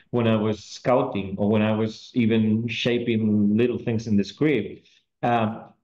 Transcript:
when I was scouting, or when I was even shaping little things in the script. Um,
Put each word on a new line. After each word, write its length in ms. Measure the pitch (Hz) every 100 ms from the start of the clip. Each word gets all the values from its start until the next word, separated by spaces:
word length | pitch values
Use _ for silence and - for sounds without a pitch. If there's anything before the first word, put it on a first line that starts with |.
| _
when 160 | 120 113
I 80 | 110
was 260 | 107 107
scouting, 720 | - - - 127 139 101 95 98
or 100 | 104
when 140 | 110
I 100 | 107
was 380 | 110 110 - -
even 540 | 127 113 113 110 110 117
shaping 880 | - 127 120 117 110 110 104 104 107
little 220 | 123 -
things 280 | - 110 113
in 100 | 101
the 80 |
script. 600 | 95 - 151 127 92 - - _ _ _
Um, 420 | 123 117 107 113 - _